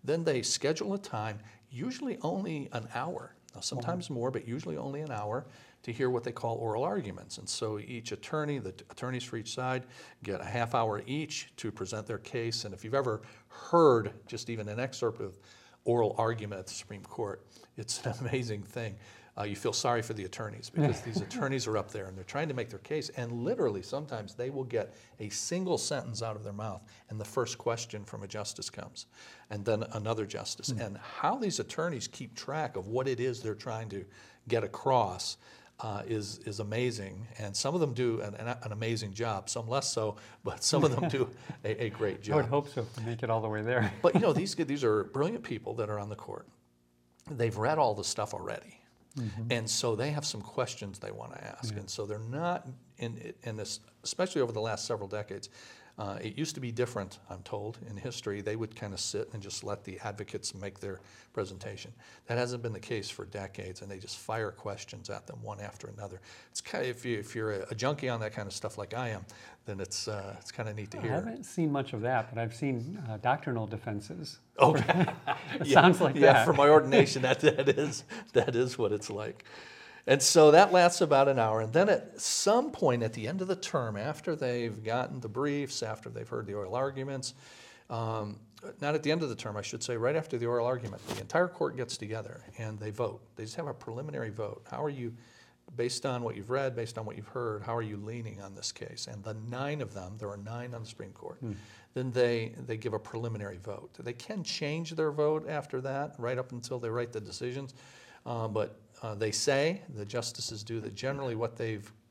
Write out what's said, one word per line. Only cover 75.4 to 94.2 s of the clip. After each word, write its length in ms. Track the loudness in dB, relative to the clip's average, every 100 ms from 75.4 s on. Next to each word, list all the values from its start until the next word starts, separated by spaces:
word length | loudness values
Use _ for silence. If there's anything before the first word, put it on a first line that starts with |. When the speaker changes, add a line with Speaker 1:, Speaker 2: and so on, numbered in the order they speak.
| -4 -4
Speaker 2:
It 80 | 10
Speaker 1:
Yeah, 140 | 12
Speaker 2:
sounds 200 | 12 10
like 140 | 6
Speaker 1:
yeah, 180 | 10 12
Speaker 2:
that. 120 | 12
Speaker 1:
for 80 | 8
my 140 | 10 12
ordination, 520 | 12 12 8 8 6
that, 180 | 4 6
<laughs> 20 |
that 280 | 6 6 4
is, 340 | 4 2 -2 -8 -12 2
that 220 | 4 4
is 200 | 2 0
what 160 | 2 2
it's 200 | 2 -2
like. 320 | -6 -6 -10 -16 -16 -16 -18 -18 -8 6
And 140 | 6
so 280 | 10 12 12
that 220 | 12 12
lasts 260 | 10 8 8
about 280 | 6 8 8
an 80 | 6
hour. 220 | 4 4
And 100 | 4
then 180 | 6 8
at 300 | 6 2 -6
some 520 | -2 2 6 6 4
point 320 | 2 4 4
at 100 | 2
the 140 | -2 -4
end 140 | -2
of 60 | -2
the 80 |
term, 400 | -2 0 0 0
after 400 | -2 -4 -4 -4
they've 480 | 0 0 0 -2 -4
gotten 360 | -2 0 0 -4
the 80 | -4
briefs, 540 | 0 0 0 -2 -4
after 260 | -4 -6 -8
they've 180 | -10 -6
heard 200 | -6 -4
the 80 |
oral 200 | -6 -2
arguments, 600 | 0 -2 -2 -6 -6 -8 -12 -20 -20 -20 -20 -8
um, 480 | -4 -2 -2 -4 -8 -16 -16 -16 -4
not 140 | -2
at 80 | 0
the 80 | 2
end 100 | 0
of 80 | 0
the 60 |
term, 200 | -4 -6
I 60 | -6
should 220 | -6 -6
say, 120 | -4
right 200 | 0 2
after 220 | 0 -2 -2
the 60 | 0
oral 180 | 2
argument, 400 | 2 0 -4 -10 -8
the 140 | -8
entire 260 | 0 2 2
court 300 | 0 -2 -2
gets 200 | -6 -6
together 440 | -6 -6 -8 -14 -16 -10
and 220 | -8 -6
they 100 | -8
vote. 320 | -2 -2 -4 -14
They 80 | -12
just 120 | -8 -6
have 100 | -6
a 60 |
preliminary 560 | -8 -8 -8 -6 -6